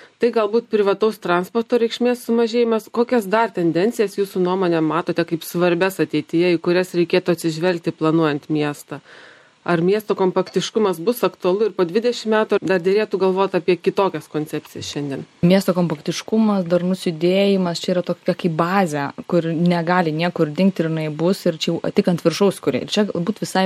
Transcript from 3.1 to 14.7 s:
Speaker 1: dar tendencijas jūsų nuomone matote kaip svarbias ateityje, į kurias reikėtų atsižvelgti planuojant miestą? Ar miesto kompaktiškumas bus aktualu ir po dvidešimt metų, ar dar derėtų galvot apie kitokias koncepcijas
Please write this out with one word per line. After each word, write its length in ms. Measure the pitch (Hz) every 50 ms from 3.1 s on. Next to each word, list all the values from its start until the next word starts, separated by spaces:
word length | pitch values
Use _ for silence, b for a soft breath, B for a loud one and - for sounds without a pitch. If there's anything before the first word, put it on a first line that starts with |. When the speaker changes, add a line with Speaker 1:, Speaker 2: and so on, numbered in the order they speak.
| 254 240 202 190
Speaker 1:
dar 220 | 185 220 233 220 -
tendencijas 640 | - 175 170 151 165 180 226 240 - 220 202 196
jūsų 240 | - 196 190 - 190
nuomone 380 | 180 180 180 190 190 175 170 165
matote 440 | 160 156 147 165 180 - 170 - 170
kaip 160 | - 170 156 -
svarbias 540 | - - 180 175 180 170 175 185 196 190 -
ateityje, 540 | 160 - - 151 151 - - 165 175 180 175
į 60 | 165 -
kurias 320 | 180 175 180 185 180 -
reikėtų 380 | 175 175 165 - 180 180 - 175
atsižvelgti 580 | 165 - 170 156 160 160 185 180 170 165 170 160 -
planuojant 480 | 156 160 156 165 165 151 143 147 - -
miestą? 540 | 156 151 147 147 147 - - _ 151 139 B B B B B B B B B B B B _
Ar 160 | - 175 165
miesto 320 | 165 180 196 214 214 - 202
kompaktiškumas 840 | - 190 185 175 190 185 - - 190 180 - - 233 220 196 180 160
bus 220 | 165 190 240 - -
aktualu 460 | 185 180 _ - 185 180 202 220 208
ir 60 | 196
po 100 | - 185 165
dvidešimt 420 | 165 226 220 240 240 - - 220 220
metų, 240 | 214 214 214 214 196
ar 80 | - - 190
dar 100 | 185 165
derėtų 360 | 190 190 208 220 214 - 190
galvot 340 | 185 190 185 185 196 190 -
apie 220 | 180 165 - 180 175
kitokias 460 | - 196 185 - 202 185 165 151 151 -
koncepcijas 640 | - 156 151 151 - 151 - -